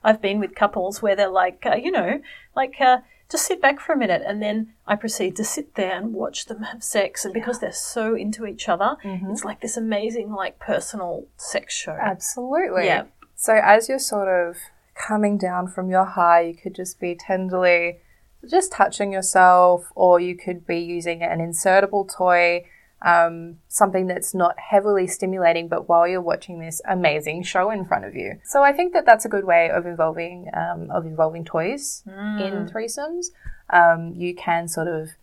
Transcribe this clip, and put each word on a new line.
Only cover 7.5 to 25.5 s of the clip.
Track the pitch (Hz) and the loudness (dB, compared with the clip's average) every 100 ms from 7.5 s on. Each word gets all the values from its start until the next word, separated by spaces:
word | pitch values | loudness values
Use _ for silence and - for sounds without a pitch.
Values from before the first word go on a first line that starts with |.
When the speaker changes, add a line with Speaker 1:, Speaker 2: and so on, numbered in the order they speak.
| 233 | -6
Speaker 2:
Yeah. | 202 | -6
Speaker 1:
they're | |
so | - - 233 220 | -8 -8 -4 -2
into | 226 202 214 220 | -2 -4 -6 -10
each | 170 - | -8 -4
other, | 175 208 294 | 0 0 -2
Speaker 2:
Mm-hmm. | 196 185 190 | -8 -8 -8
Speaker 1:
it's | 220 | -8
like | 208 208 | -10 -10
this | 220 240 | -10 -6
amazing, | 226 208 220 233 208 | -4 -4 -4 -6 -8
like, | 202 185 _ | -8 -8 _
personal | - 175 - 208 175 165 - _ | -4 -4 -4 -8 -8 -8 -12 _
sex | - - - | -8 -8 -6
show. | - - 156 | -10 -8 -4
Speaker 2:
Absolutely. | 208 185 - - 254 302 370 180 180 | -4 -4 -8 -8 -4 -2 0 0 0
Speaker 1:
Yeah. | 156 - _ _ - | 0 -4 _ _ -6
Speaker 2:
So | - 220 | 2 4
as | 196 214 226 | 8 6 4
you're | 269 | -4
sort | - 214 190 | -4 -4 0
of | 180 175 175 - _ _ | 0 0 -6 -20 _ _
coming | - - 214 208 202 | -14 -4 0 2 0
down | 185 180 180 | -2 -2 -4
from | - 185 | -6 0
your | 185 | 2
high, | 185 185 175 170 | 2 4 6 6
you | 170 | 4
could | 170 - | -6 -12
just | 185 180 - | -10 -12 -8
be | 175 | -8
tenderly | 175 - 190 185 185 180 175 170 175 _ _ _ _ - | -8 -4 -2 0 2 4 4 0 -6 _ _ _ _ 0
just | 359 381 | 2 2
touching | - 196 - 202 | 0 0 2 -4
yourself, | 190 185 190 180 180 180 175 - | -2 2 6 8 8 6 4 -2
or | - 185 175 | 2 6 6
you | 180 180 | 4 -6
could | - 175 - | -8 -8 -4
be | 170 | -4
using | 170 175 170 165 | -4 -6 -6 -4
an | 170 165 | -2 -2
insertable | 170 165 190 190 196 202 190 | -4 0 4 4 4 -2 -4
toy, | - 185 175 175 175 175 _ _ _ | 0 4 6 4 2 -6 _ _ _
um, | - 170 170 165 165 160 _ | 2 4 4 0 -12 -18 _
something | - 196 185 185 | 2 2 2 -2
that's | 180 - | -4 -6
not | 185 175 - | 0 0 0
heavily | - 202 208 202 185 | 2 2 4 0 0
stimulating, | - 185 190 170 | -4 -4 0 2